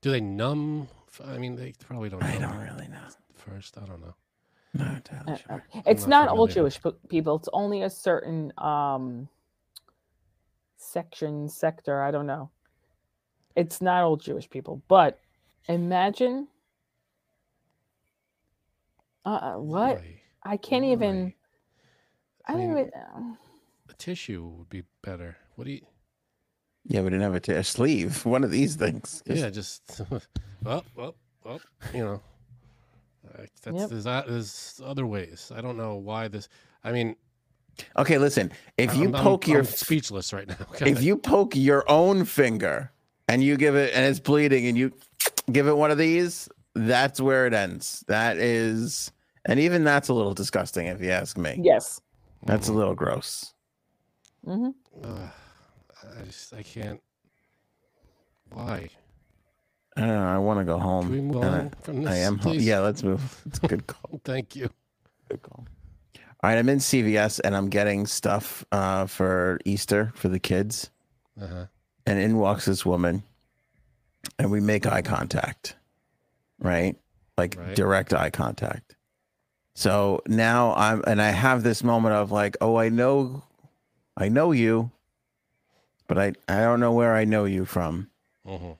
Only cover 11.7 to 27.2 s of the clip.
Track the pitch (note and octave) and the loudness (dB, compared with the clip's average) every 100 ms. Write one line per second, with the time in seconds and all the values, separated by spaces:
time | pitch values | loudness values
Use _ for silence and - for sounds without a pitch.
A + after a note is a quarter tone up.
11.7 | D#3+ - C#3 C#3 C#3+ D3 C#3+ D#3 _ _ | -4 -6 -2 -2 -4 -4 -8 -12 _ _
12.7 | _ _ _ _ _ _ _ _ - E3 | _ _ _ _ _ _ _ _ -2 -2
13.7 | - F#3 F3+ E3+ D3+ - C#3+ D#3+ C3+ C#3 | -2 2 4 4 2 -2 -10 -8 -12 -12
14.7 | C#3+ _ F#3+ D#3 - _ _ _ _ - | -14 _ 8 8 2 _ _ _ _ -4
15.7 | E3+ F3 F3+ G3 G3+ B3+ C4 C#4+ _ _ | -2 0 2 0 2 -2 -2 -8 _ _
16.7 | _ _ _ _ _ _ _ _ _ _ | _ _ _ _ _ _ _ _ _ _
17.7 | _ _ _ _ _ _ _ _ _ _ | _ _ _ _ _ _ _ _ _ _
18.7 | _ _ _ _ _ - G#3+ - F#2+ D3+ | _ _ _ _ _ -6 -6 -6 -8 -6
19.7 | E3+ A#3+ C3+ E2 E2+ _ _ - G3+ - | -2 -2 -2 -8 -20 _ _ -8 -8 -2
20.7 | B3+ C4+ A#3+ G#3 F#3+ F#3 - _ _ _ | -2 0 0 0 -2 -6 -10 _ _ _
21.7 | _ _ _ _ _ _ _ - D#4+ F4+ | _ _ _ _ _ _ _ -6 -2 0
22.7 | D4+ C4 - G1+ - A#3+ A3+ _ _ _ | 0 -2 -6 -18 -14 -14 -16 _ _ _
23.7 | _ _ - - F3+ - F#2+ E2+ D#2+ E2+ | _ _ -16 -12 -10 -10 -10 -12 -18 -16
24.7 | G2 F2 _ - F2+ F2 E2 _ - B2+ | -16 -16 _ -14 -12 -14 -18 _ -16 -14
25.7 | C#3 _ _ _ _ _ _ _ _ _ | -14 _ _ _ _ _ _ _ _ _
26.7 | _ - G#2 F#2+ F#2+ | _ -4 0 2 0